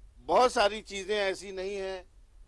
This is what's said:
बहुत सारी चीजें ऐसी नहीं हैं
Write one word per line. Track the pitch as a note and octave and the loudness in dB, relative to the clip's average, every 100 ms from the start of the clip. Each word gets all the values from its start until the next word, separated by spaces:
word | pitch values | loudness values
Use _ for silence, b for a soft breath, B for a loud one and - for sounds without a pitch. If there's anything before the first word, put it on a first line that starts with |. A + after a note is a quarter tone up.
| - - | -20 -10
बहुत | - F#3 B3 | 2 4 6
सारी | B3 G3+ G#3+ | 4 2 0
चीजें | - G3 F#3 G#3 | -8 -8 -4 -2
ऐसी | G3 F3 G3 | -2 -4 -8
नहीं | F#3+ F#3+ G3 | -8 -8 -6
हैं | F#3+ F#3 - - - - | -8 -10 -14 -20 -20 -20